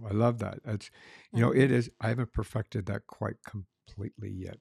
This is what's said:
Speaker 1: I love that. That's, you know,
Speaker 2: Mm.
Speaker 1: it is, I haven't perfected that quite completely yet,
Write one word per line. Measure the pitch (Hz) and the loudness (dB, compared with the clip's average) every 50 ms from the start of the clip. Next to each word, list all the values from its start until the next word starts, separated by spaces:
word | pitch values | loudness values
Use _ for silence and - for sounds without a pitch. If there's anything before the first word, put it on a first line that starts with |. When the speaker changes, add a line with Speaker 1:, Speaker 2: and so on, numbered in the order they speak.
| 113 | -6
Speaker 1:
I | 104 | -2
love | 101 107 117 120 120 110 | 2 4 4 4 2 0
that. | 101 98 95 - - | -4 -6 -8 -8 -8
That's, | 117 110 104 - - - - - - - - - _ | -6 -6 -6 -8 -12 -18 -20 -20 -20 -20 -20 -16 _
you | - 113 | 2 2
know, | 117 135 | 4 6
Speaker 2:
Mm. | 131 | 6
Speaker 1:
it | 131 139 131 | 6 6 6
is, | 127 123 117 - - _ | 6 4 2 0 -6 _
I | 113 113 | -2 -2
haven't | 117 123 120 - - | 0 0 -2 -2 -2
perfected | 113 104 - - 113 104 - - 110 92 | -4 -4 -2 -4 -6 -4 -4 -4 -4 -4
that | - 101 - - | -2 -4 -6 -6
quite | - - - 104 107 - - _ | -12 -10 -6 -6 -6 -6 -6 _
completely | - - 101 90 - _ _ _ - - 101 101 113 - 110 104 98 | -12 -12 -12 -12 -14 _ _ _ -18 -12 -10 -10 -10 -10 -10 -10 -8
yet, | 98 92 92 90 - - | -8 -8 -10 -10 -12 -14